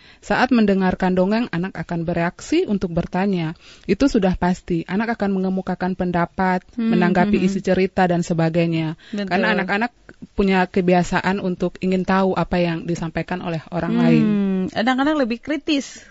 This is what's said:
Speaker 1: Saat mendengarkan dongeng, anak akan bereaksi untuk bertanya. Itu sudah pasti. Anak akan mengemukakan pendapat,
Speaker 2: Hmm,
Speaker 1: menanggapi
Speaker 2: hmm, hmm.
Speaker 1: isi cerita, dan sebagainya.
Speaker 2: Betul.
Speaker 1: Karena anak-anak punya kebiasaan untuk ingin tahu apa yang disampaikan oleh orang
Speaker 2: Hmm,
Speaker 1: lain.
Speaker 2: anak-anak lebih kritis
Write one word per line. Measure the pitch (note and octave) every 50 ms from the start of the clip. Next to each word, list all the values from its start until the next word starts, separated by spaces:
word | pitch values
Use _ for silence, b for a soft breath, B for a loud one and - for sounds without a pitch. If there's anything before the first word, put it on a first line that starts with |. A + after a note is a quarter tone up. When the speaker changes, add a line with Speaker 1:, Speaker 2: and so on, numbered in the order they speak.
| b b b
Speaker 1:
Saat | b - - G3+ E3+ A#3+ -
mendengarkan | C4 A3+ G#3+ G3 F#3+ F#3+ F#3+ F#3 F#3 - F#3+ F3+ F#3
dongeng, | F#3 F#3 G3 G#3+ A3+ B3 -
anak | - F3 F#3 G3 -
akan | D#3 E3 - F3 E3+
bereaksi | E3 E3+ E3+ E3+ E3 F3+ - - - - D4+ F4 F#4+
untuk | - G#3 F#3 G3+ E3+ E3
bertanya. | F3 E3+ - - F3+ G3 G#3 F#3+ F3 D#3+ D#3 E3 B B B B B B
Itu | - - - C4+
sudah | C#4 - - F#3+ F#3 F3+
pasti. | - F3+ F3+ F#3 - - - F3 E3 -
Anak | - F#3 G#3 A3+ A3+ A3+
akan | - G3+ G3 G3
mengemukakan | F#3 F#3 F#3 F#3+ F#3+ - - F3+ - F#3 F3+ F#3
pendapat, | - F#3 F3+ F3 E3+ E3+ - _ - F#3+ F#3 F3+ F#3 - - -
Speaker 2:
Hmm, | A#3+ A3+ A3+ A3+
Speaker 1:
menanggapi | F3+ F3+ - F#3 F3 - G#3 G3+
Speaker 2:
hmm, | F#3+ F#3
hmm. | F#3+
Speaker 1:
isi | G3 F3+
cerita, | - F#3+ F3+ F#3 F#3+ F#3+ - G3 F#3
dan | F3 F3 E3+
sebagainya. | E3+ - E3+ D#3+ E3 D#3+ D#3+ E3+ E3+ E3+ E3 D#3+ D#3+ D#3 D#3+ B B B
Speaker 2:
Betul. | - G3+ G3+
Speaker 1:
Karena | F#3 F3+ G3 G#3+ A3 G#3+
anak-anak | F#3+ F#3 F#3+ G3+ G#3 A#3 - - _ _ - - _ - - _
punya | - G3+ F#3+ F#3+ F#3 F3+
kebiasaan | - - G3 F3 F3+ F3+ F3 E3+ - F#3 F3 - F#3 F#3+
untuk | G3+ F#3+ F#3 F3+ - F#3 F3 -
ingin | - - F#3 F#3 F#3
tahu | F3+ - F#3+ F#3+ F#3+ F#3+ F#3
apa | F3 E3 - F#3
yang | F3+ F3 E3+ E3 E3 -
disampaikan | E3+ E3+ - E3+ D#3+ - E3 E3 - F3+ F3+
oleh | F#3 F3+ E3 D#3 - -
orang | F3+ E3 E3 G#3+ A3+
Speaker 2:
Hmm, | A#3
Speaker 1:
lain. | A#3+ A#3+ A#3 A#3 A3 G#3+ G#3 G3+ G3 F#3+ F#3+ F#3 F#3 -
Speaker 2:
anak-anak | - F#3+ A3 C4 B3+ B3+ C#4 D4+ D#4
lebih | D4 C4 G#3+ A#3+ A#3
kritis | - C4 D#4 C#4+ - E4 D4+ C#4 - - - - - -